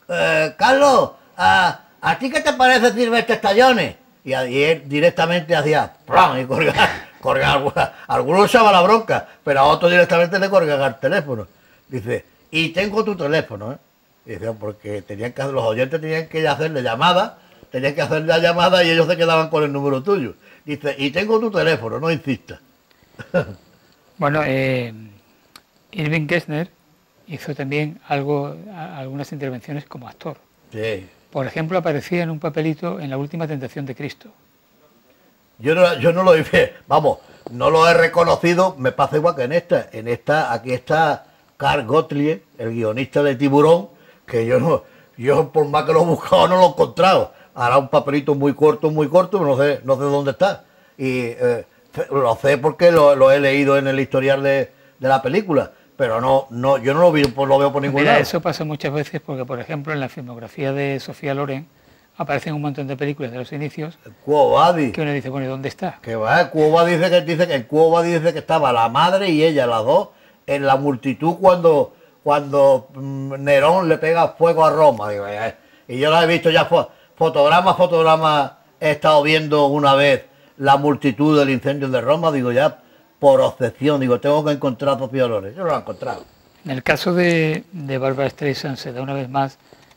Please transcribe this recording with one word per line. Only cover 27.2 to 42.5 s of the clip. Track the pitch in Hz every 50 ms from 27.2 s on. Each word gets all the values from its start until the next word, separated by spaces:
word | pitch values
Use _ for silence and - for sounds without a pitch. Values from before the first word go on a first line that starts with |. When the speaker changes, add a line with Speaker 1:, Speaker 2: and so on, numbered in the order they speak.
| _
Speaker 2:
hizo | - 156 - - - 139
también | 147 139 135 143 151 151 151 170 - _
algo, | - 147 139 139 143 147 139 143 143 151 165 180 214 196
a-, | 170 156 - 165 143
algunas | 131 131 135 143 139 - 165
intervenciones | 143 143 135 127 120 - - 143 147 -
como | _ - 135 123
actor. | 104 - _ - 165 143 _ _ _ _ _ _ _
Speaker 1:
Sí. | - 107 110 113 104 92 95 90 _ _ _ _
Speaker 2:
Por | - 143 131
ejemplo, | 120 - 165 160 160 185
aparecía | 185 170 170 147 139 - - 180 175 170
en | 160
un | 160 147
papelito | 175 160 147 160 156 160 151 - 180 170 190 196
en | 151 135
La | 131
última | 135 143 147 - 165 165
tentación | 151 151 135 131 113 - 151 139
de | 135 123
Cristo. | - 147 131 - _ - - _ _ _ _ _ _ _ _ _ _ _ _ _ _ _ _ _ _ _ _ _ _ _ _ _ -
Speaker 1:
Yo | 110 143 165
no, | 180 180 170 160 131
yo | 147 170 165
no | 180 185
lo | 185 165
he, | 160 - - - 165 170 175 - -
<laughs> | _
vamos, | - 139 156 147 127 110 - - - - - - -
no | 117 123 127 143
lo | 160 160 160
he | 170 170
reconocido, | 170 165 - - 175 170 170 151 - - 170 175 175 190 185 -
me | 131 127 127
pasa | - - 139 - 151
igual | 151 151 170 165
que | 139 123
en | 123 160
esta. | 170 - - 180 127 110 -
En | - 113 110
esta, | 120 120 - - - 147 156 147 123 117
aquí | 110 113 127
está | 127 117 - - 151 160 160 151 131 - - _ _ _ _ _ _
Carl | - 143 135 143 147 120
Gottlieb, | 107 139 160 156 - 147 143 147 151 165 - _ _